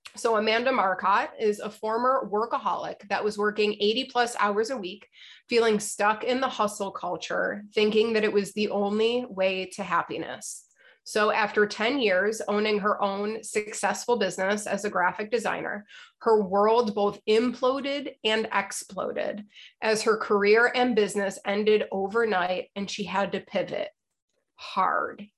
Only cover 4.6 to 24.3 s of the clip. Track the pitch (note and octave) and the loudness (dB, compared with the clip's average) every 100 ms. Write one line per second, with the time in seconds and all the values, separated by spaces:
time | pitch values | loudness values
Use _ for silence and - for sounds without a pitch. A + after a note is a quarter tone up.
4.6 | A3+ C4 F3+ G#3 - - - - - A#3+ | -2 -4 -8 -12 -18 -20 -20 -18 0 2
5.6 | A3+ G#3+ G#3 - G#3 G#3+ - B3+ C4 - | 4 2 0 0 0 2 0 0 0 0
6.6 | G#3 - G3 - F3+ E3+ - F3+ F#3 G3+ | -2 -2 -8 -6 -6 -6 -4 -2 -2 -4
7.6 | - - G#3+ G#3+ A3+ A3 G#3 G3+ G3 - | -6 0 2 4 2 2 2 2 0 -2
8.6 | G#3 G3+ G3+ G#3 A3 B3 B3 F#3+ F#3+ F#3+ | -2 0 0 2 2 0 -4 0 0 0
9.6 | F#3 - F#3 F3 D#3 D#3+ - B2+ - - | -6 -8 -2 -2 -2 -6 -8 -10 -12 -16
10.6 | - _ - _ - A3 G#3 - G#3 G#3+ | -18 _ -20 _ -4 0 2 2 2 2
11.6 | G#3 - A3 C#4+ A3 F#3 G3+ G#3+ - G#3 | 2 2 -2 2 2 2 2 -2 -2 0
12.6 | G#3+ G#3 G3+ G3+ G3+ G3 G#3 A3 - G#3+ | 2 2 0 0 0 -2 -4 -6 -6 -6
13.6 | G#3+ - G3 G#3 - A#3 F#3+ F3+ F#3+ G#3 | -6 -4 -2 -2 -2 0 0 -2 -2 -2
14.6 | G#3 G3+ G#3 F#3+ F3+ F#3 G#3+ A#3+ G3+ E3+ | -4 -4 -4 0 0 -2 -4 -2 -2 -4
15.6 | D#3+ G#3 G#3 - - _ - A3 F#3+ G3 | -6 -8 -12 -20 -20 _ 2 4 4 2
16.6 | G#3 A#3 A3+ G#3 G3+ G3+ - A3 B3 A#3+ | 4 4 2 0 -2 -2 0 2 2 0
17.6 | B3+ C4+ C#4 C#4+ C#4 - A3 A3 A3 G3 | 0 0 -2 -6 -8 -6 -2 0 0 -2
18.6 | G3 - - F#3 D#3+ D#3+ - G#3 - - | -2 -6 -10 -6 -6 -4 -4 -6 -12 -18
19.6 | - - A3 G#3+ A3+ G#3+ - G#3 G3+ A3 | -20 -6 0 0 2 0 2 2 6 6
20.6 | A#3+ B3+ B3 G#3+ G3+ G#3 G3 G3 - G3+ | 6 4 2 2 2 0 -4 -4 -4 0
21.6 | G#3+ G#3+ F#3 F#3+ G3 A3 A3+ F#3+ F3+ F#3 | 4 4 2 -4 -2 0 2 2 0 -2
22.6 | - - G3 - F3+ F#3+ G3 F#3+ - F#3+ | -6 -8 -8 -6 -4 -2 -2 -4 -4 -4
23.6 | - - - - _ _ _ | -2 -4 -6 -12 _ _ _